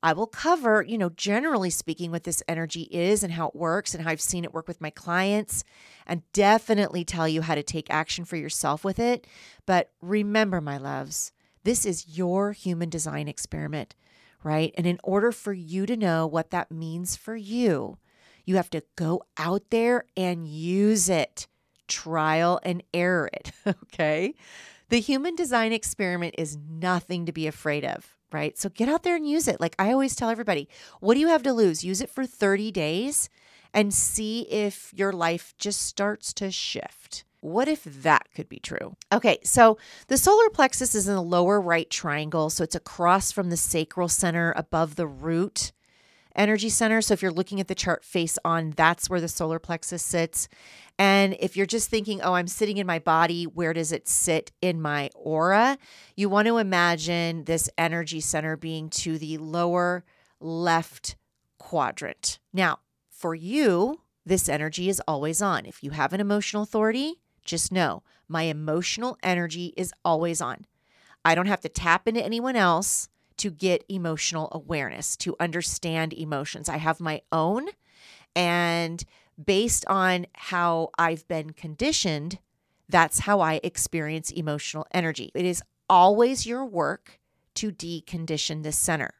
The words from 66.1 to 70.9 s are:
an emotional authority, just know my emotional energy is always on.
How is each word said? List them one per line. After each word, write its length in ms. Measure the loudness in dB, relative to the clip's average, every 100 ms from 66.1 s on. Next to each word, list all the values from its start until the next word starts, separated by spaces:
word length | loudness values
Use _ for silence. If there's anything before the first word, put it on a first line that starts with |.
an 60 | 0
emotional 440 | 0 0 0 -4
authority, 560 | -2 0 2 0 -4 -6 _ _ -8
just 240 | -4 -2
know 320 | 0 0 -2 _ _ _
my 160 | -4
emotional 720 | -2 -4 -2 -2 -2 -4 -6 -4
energy 500 | -2 0 -2 -6 -8 -6
is 180 | -8 -4 0
always 360 | 2 2 -2
on. 260 | -4 -8 -16 _ _